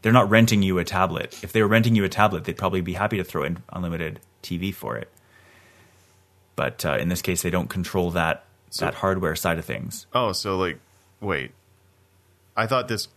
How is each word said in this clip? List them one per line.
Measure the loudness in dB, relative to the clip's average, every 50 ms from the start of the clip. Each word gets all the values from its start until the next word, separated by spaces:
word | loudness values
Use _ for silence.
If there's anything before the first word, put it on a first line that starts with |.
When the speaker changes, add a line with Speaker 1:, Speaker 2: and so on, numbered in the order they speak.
Speaker 1:
they're | 4 6 6
not | 6 6 8
renting | 8 8 8 8 6 4 4
you | 2 2 0
a | 0
tablet. | 0 0 0 0 0 0 -4 -6 -8 -10 -14 -14
If | -2
they | 2 2
were | 4
renting | 6 6 4 6 6 4
you | 4 2
a | 2
tablet, | 2 2 2 2 2 -2 -6
they'd | -6 -6
probably | -2 -2 -2 0 0
be | -2 -4 -4
happy | -2 -2 -2 0
to | -2 -4
throw | -4 -4 -4 -4
in | -4 -4 -6 -8 -12
unlimited | -10 -8 -6 -6 -6 -6 -6 -8 -8 -12 -18 _ _ _
T | -10 -8 -6
V | -6 -4 -6
for | -8 -8 -8 -8 -8
it. | -8 -10 -12 _ _ _ _ _ -20 _ -20 -20 -20 _ -20 _ _ -20 _ _ _ _ _ _ _ _ _ _ _ _ _ _
But, | -4 -4 -4 -4 -4 -4
uh, | -2 -2
in | 0 0 -2
this | -2 -2
case, | -2 -4 -4 -2
they | -2 -2
don't | -2 -2 -2 -2
control | -4 -6 -6 -2 -2 -2 -2 0
that, | 0 0 0 0 -2 -4 -8 _ _ _ _ _
Speaker 2:
So | -8 -4 -4
Speaker 1:
that | -4 -4
hardware | -2 0 0 0 0 0 -2 -2
side | -2 -2 -2 -2 -2
of | -4
things. | -8 -8 -8 -8 -10 -12 -14 -18 _ -2
Speaker 2:
Oh, | -2 -2 0
so, | -2 -4 -4 -2 -2
like, | 0 -2 -2 -4 -8 _ _ _ _ _ _ _ _
wait. | -4 -4 -4 -4 -4 -8 -14 _ _ _ _ _ _ _ _ _ _ _ _ _ _ _ _ _ _ _ _
I | -2 -2
thought | 0 0 -2 0
this | -2 -4 -6 -6 -10 _